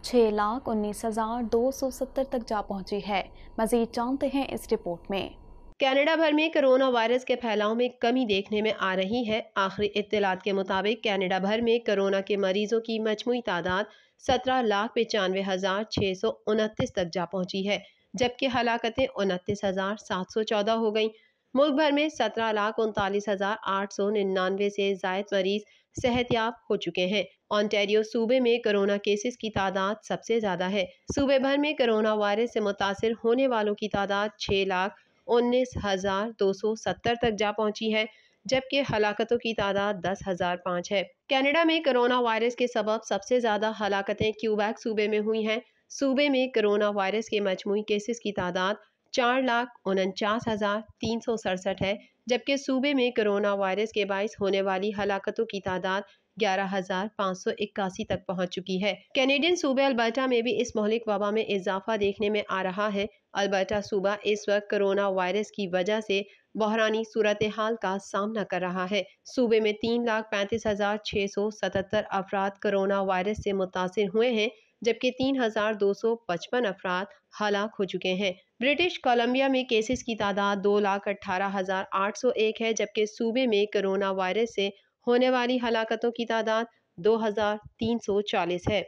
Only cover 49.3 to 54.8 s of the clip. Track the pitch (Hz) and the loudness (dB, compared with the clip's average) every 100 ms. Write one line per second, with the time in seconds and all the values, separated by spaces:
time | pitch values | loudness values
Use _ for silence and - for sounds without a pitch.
49.3 | 262 254 233 247 - 190 190 190 190 214 | 2 2 0 -2 -6 -2 0 0 0 0
50.3 | 226 233 214 208 208 220 _ 220 233 233 | 0 -2 -2 0 -2 -6 _ -4 -4 -2
51.3 | 220 202 185 196 190 190 214 - _ - | -2 -2 -2 -4 -2 -2 -4 -8 _ -2
52.3 | 247 247 277 277 262 285 277 247 240 208 | -2 0 -2 0 0 2 2 2 2 2
53.3 | 202 202 196 190 185 214 214 196 196 220 | 2 2 0 0 0 -2 -2 -2 -2 -4
54.3 | - 196 196 196 190 | -2 0 2 0 0